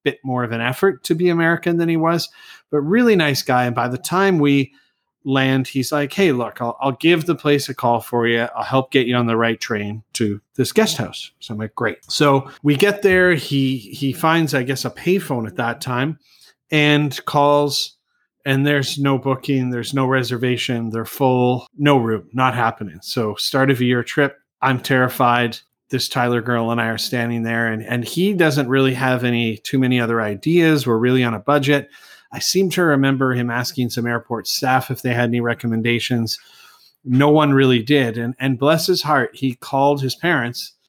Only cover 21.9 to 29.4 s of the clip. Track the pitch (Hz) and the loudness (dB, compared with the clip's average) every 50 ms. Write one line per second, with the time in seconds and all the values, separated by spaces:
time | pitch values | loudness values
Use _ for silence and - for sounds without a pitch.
21.9 | 143 131 117 113 110 104 - - - 127 131 127 110 123 117 113 113 - 110 95 | 4 4 2 0 -2 -4 -6 -6 -2 0 0 0 2 0 0 -2 -2 -4 -8 -14
22.9 | 76 87 - - - 127 113 107 98 - - - - 135 135 135 135 117 123 123 | -14 -14 -14 -8 -4 -4 -2 -2 -4 -6 -6 -4 0 2 2 2 2 2 2 0
23.9 | 123 120 117 - - 156 143 139 - - _ _ _ _ - 135 131 127 - - | 0 0 -2 -2 0 0 0 0 -2 -6 _ _ _ _ 0 0 0 0 0 0
24.9 | 139 127 127 123 - - 131 120 120 123 120 117 110 - - _ _ _ _ _ | 2 2 2 2 0 2 2 2 4 2 0 -2 -4 -8 -14 _ _ _ _ _
25.9 | - 123 - - - 135 123 120 120 120 113 123 123 117 117 113 117 117 113 113 | -6 -6 -4 -4 -2 -2 0 0 0 -2 -2 -2 -2 -2 0 -2 -2 -2 -2 -2
26.9 | 113 110 - - 127 123 117 117 117 117 113 113 117 117 117 113 110 110 110 - | -4 -4 -6 -6 -4 -4 -4 -2 -4 -4 -4 -2 -2 -2 -2 -2 -4 -6 -6 -4
27.9 | 117 120 117 - - 165 185 202 208 175 170 156 135 147 139 120 131 135 135 131 | -4 -4 -4 -4 -2 -2 0 0 2 2 2 2 2 0 0 0 2 2 2 2
28.9 | 127 120 131 127 127 123 120 123 120 117 | 0 0 0 0 0 0 0 0 0 0